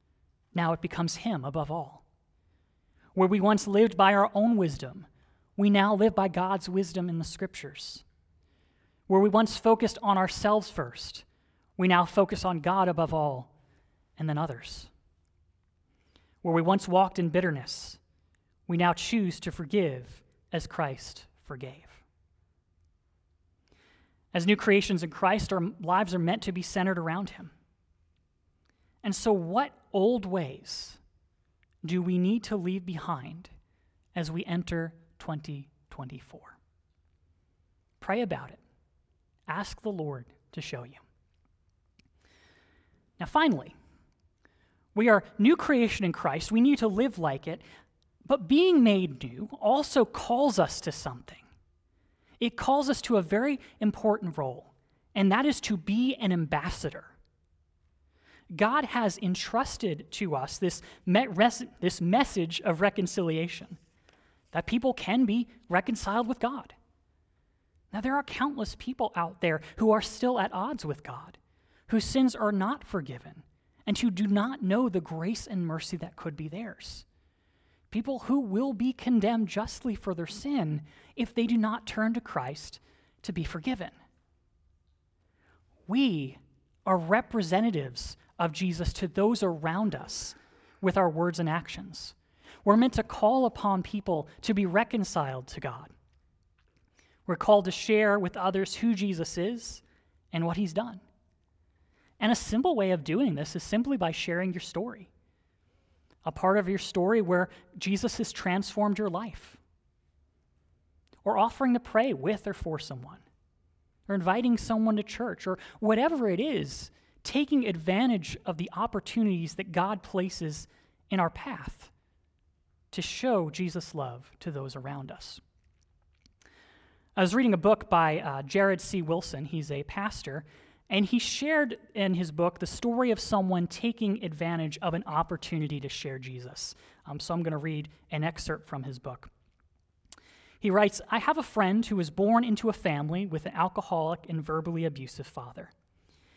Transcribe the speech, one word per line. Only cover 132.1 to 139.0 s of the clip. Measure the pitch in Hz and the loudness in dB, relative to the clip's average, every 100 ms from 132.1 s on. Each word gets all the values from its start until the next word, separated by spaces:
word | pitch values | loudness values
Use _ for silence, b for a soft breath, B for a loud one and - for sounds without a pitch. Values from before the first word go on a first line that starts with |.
his | 180 175 | 0 -2
book | 151 175 175 | 0 0 0
the | 175 | -6
story | - 240 233 254 | -2 -2 2 2
of | 220 | 0
someone | - 208 190 180 175 | 0 0 2 2 0
taking | - 233 226 214 196 | -2 -4 0 -2 -2
advantage | 175 151 170 170 156 151 | -4 -6 -4 -2 -4 -4
of | 185 | -4
an | 165 - | -4 -2
opportunity | 156 165 165 - 165 151 143 | -2 -2 -4 -4 -4 -4 -4
to | 135 | -8
share | - 143 131 | -8 -10 -10
Jesus. | 127 127 123 - - - b b - | -12 -14 -14 -12 -12 -14 b b -14
Um, | 143 | -10
so | - | -4
I'm | 170 | -2
gonna | 165 156 | -2 -4
read | 156 151 151 b b | -4 -6 -8 b b
an | 156 | -4
excerpt | 156 156 - 151 - | -4 -4 -6 -8 -8
from | 143 | -10
his | 135 | -10
book. | 127 | -12